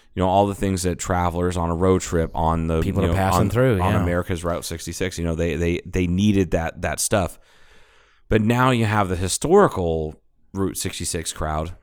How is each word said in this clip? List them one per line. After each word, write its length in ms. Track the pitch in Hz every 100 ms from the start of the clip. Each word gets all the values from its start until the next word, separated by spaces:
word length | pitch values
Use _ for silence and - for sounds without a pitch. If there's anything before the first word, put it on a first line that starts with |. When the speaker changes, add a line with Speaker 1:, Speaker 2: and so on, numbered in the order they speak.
| _
Speaker 1:
you 80 | -
know, 80 | 92
all 160 | 98 101
the 80 |
things 300 | 98 98 92
that 160 | 90 85
travelers 580 | - 90 87 85 90 90
on 140 | 85
a 40 | 82
road 260 | 95 92
trip 280 | - 85 80 82
on 320 | 82 82 80
the, 120 | 80
Speaker 2:
People 200 | 92 98
Speaker 1:
you 80 | 95
Speaker 2:
are 20 |
Speaker 1:
know, 60 | 92
Speaker 2:
passing 220 | 95 90
Speaker 1:
on, 80 | 101
Speaker 2:
through, 320 | 110 131 98
Speaker 1:
on 120 | 92
Speaker 2:
yeah. 100 | 90
Speaker 1:
America's 400 | 87 87 90 87
Route 200 | 85 85 -
sixty-six, 520 | 82 - 85 92 -
you 80 | 85
know, 80 |
they, 220 | 82 85 76
they, 260 | 85 87
they 220 | 90 92 87
needed 460 | 90 104 98 85
that, 320 | 87 80 -
that 160 | 87 -
stuff. 400 | - 107 85 - _ - - - - _ _ _ -
But 140 | 110
now 260 | 107 120 131
you 160 | 120 110
have 240 | 107 95
the 60 | 87
historical 1040 | 92 - 143 196 180 - 85 80 78 76 _ _ _
Route 240 | 95 95 -
sixty-six 560 | 95 - 87 85 80
crowd, 420 | - 78 76 80 -